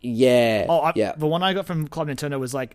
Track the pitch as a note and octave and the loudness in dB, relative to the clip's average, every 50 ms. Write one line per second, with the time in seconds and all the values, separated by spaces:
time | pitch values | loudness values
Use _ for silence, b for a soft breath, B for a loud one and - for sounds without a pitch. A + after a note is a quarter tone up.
0 | - B2 A#2 A2 C3 B2+ B2 A#2+ A#2+ A2+ A2 G#2 F#2 - C3+ D3 C#3+ D#3+ - A2 | -8 -6 0 4 4 6 6 6 4 4 2 0 2 2 2 2 2 0 0 0
1 | G#2 G2 - D#3 D3+ D3+ D#3+ E3+ F#3 F#3+ F#3+ G3 F#3 - F3+ D#3 D3+ D3 - E3 | 0 -2 -2 -4 -2 -2 -2 0 0 0 -2 -2 -4 -4 -4 -4 -4 -4 -6 -6
2 | D#3 D3+ C#3 - D3+ D3 C#3+ C3+ C3 B2 C3 C#3 C3 A#2 - | -6 -6 -6 -6 -6 -6 -6 -6 -6 -6 -6 -6 -6 -8 -10